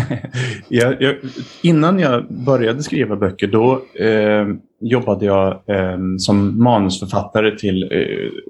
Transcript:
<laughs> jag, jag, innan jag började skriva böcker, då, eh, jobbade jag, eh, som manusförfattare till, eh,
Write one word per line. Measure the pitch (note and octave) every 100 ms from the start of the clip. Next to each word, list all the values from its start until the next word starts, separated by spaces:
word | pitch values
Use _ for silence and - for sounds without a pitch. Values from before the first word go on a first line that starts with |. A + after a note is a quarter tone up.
| B2 C3
<laughs> | - B2 B2+ G#2 -
jag, | A#2+ A#2+ C3+
jag, | C3 C#3 C3 - C#3+ -
innan | E3+ D#3+ D#3 F#3+
jag | D3+ A#2+ - -
började | B2+ B2+ A2+ C3
skriva | D3 G#3+ A2 G2+
böcker, | G2+ F#2+ G2+
då, | A2 A#2+ C3 - -
eh, | G#2+ G#2+ G#2+ G#2+ G#2 G2+ _ -
jobbade | A2+ B2 A2 G2 G2+
jag, | G2 F#2+
eh, | F#2+ - G2+ F#2 F#2 F#2+ F#2
som | F#2+ G#2 G2+ G#2+
manusförfattare | A#2+ A2+ G2 F#2+ F#2+ G2+ G2+ A2 G#2+ G#2
till, | G#2 F#2+
eh, | F#2 F2 - - - - -